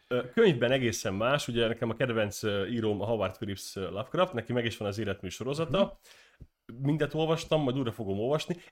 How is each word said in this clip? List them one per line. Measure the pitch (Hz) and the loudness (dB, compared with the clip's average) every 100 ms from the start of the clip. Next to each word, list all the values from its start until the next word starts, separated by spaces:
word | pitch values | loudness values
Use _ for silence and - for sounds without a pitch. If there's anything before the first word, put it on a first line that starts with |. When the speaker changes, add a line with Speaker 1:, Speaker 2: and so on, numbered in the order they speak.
| _ | _
Speaker 1:
Ö, | 123 120 | -2 0
könyvben | - 220 127 120 | 6 6 6 4
egészen | 135 120 - 107 | 4 2 0 -2
más, | 98 117 147 - | 0 2 0 0
ugye | 117 113 | 2 2
nekem | 117 117 | 2 -2
a | |
kedvenc, | 110 131 113 104 - | 0 0 2 0 -2
ö, | 110 101 98 | -2 0 -2
íróm | 120 110 104 | 0 0 0
a | |
Howard | 107 113 92 - | 0 0 0 -2
Phillips, | 104 98 - 98 | -8 -8 -8 -6
ö, | 90 | -6
Lovecraft, | 95 110 160 180 | -6 -4 0 0
neki | 117 - | 0 -2
meg | 123 | -2
is | 117 - | -2 -2
van | 104 | -4
az | 101 | -2
életmű | 98 95 95 | -4 -4 -8
sorozata. | - 120 147 - 190 | -6 -4 -2 0 2
Speaker 2:
Mhm. | 202 - - - - _ - _ - 117 | 2 -2 -20 -20 -20 _ -20 _ -18 -4
Speaker 1:
Mindet | 139 151 147 | -2 0 0
olvastam, | 156 160 160 - 156 | 0 0 0 0 0
majd | 135 131 | 2 0
újra | 120 | -2
fogom | 110 101 98 | -4 -4 -2
olvasni. | 120 151 - 170 - | 0 0 -2 -8 -8